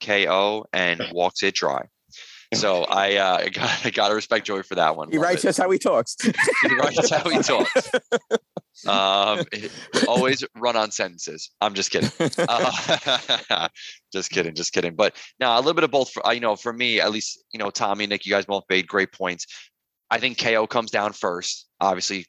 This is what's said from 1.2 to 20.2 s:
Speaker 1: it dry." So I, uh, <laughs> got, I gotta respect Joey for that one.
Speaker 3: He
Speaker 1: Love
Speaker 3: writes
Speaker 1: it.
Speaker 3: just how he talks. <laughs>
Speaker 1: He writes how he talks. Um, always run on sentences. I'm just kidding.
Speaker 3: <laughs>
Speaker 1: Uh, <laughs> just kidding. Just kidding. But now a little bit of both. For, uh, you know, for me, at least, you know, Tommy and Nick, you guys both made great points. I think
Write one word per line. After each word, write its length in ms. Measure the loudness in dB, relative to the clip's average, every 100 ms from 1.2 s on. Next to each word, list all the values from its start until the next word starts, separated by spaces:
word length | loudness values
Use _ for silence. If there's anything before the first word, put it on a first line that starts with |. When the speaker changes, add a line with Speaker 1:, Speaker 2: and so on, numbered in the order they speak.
| -2 0
Speaker 1:
it 120 | -2
dry." 300 | 0 0 -2 -6 _ _ -20 -20 -20 -6
So 300 | -2 2 2
I, 320 | 2 2 2 4
uh, 320 | 2 2 0
<laughs> 40 |
got, 320 | -2 -2 -2 -2
I 40 |
gotta 240 | 0 0
respect 320 | 0 0 -2 -2
Joey 160 | -4
for 120 | -4 0
that 200 | 2 0
one. 140 | -2
Speaker 3:
He 80 | 0
Speaker 1:
Love 60 | 0
Speaker 3:
writes 180 | 2
Speaker 1:
it. 40 | 0
Speaker 3:
just 100 | 2
how 120 | 2
he 80 | 2
talks. 380 | 2 2 0 -2
<laughs> 40 | 0 2 2 2
Speaker 1:
He 120 | 2 2
writes 340 | 2 2 2
how 180 | 2 2
he 100 | 0
talks. 480 | 2 2 2 0 0 -2 0 -4 0 -4 _ -14 -14 -8 0
Um, 560 | 2 4 4 2 0 -2 -8 -10 -12 -6 0 2
always 380 | 4 2 0 -4 -4
run 200 | 0 2
on 140 | 0
sentences. 580 | -2 -6 -6 -12 -12 -12 -2
I'm 140 | -2
just 160 | 0 -2
kidding. 200 | 0 -2 0
Speaker 3:
<laughs> 20 | -2 0 0
Speaker 1:
Uh, 1200 | 2 0 -2 0 0 0 -2 0 -4 -2 -2 -2 -8 -18
<laughs> 220 | -18 _
just 180 | -8 -4
kidding. 240 | -2 -2
Just 180 | -2 -4
kidding. 220 | -2 -2
But 220 | 2 0 0 -12 -4
now 160 | 0 2
a 40 |
little 140 | 2
bit 100 | 2
of 60 | 2
both. 200 | 2 -2
For, 140 | -2 0
uh, 40 |
you 100 | 2
know, 160 | 0 -2
for 160 | -4
me, 280 | -2 0 2
at 100 | 2
least, 340 | 0 -6 -10 _
you 60 | -8
know, 120 | -6
Tommy 340 | -2 -2 -2
and 60 | -2
Nick, 140 | -4
you 80 | 0
guys 140 | 0 0
both 180 | -4 0
made 160 | -2 0
great 260 | -2 -2
points. 340 | -2 -6 -6 -10 -16 -20 _ _ _ -4
I 80 |
think 200 | -2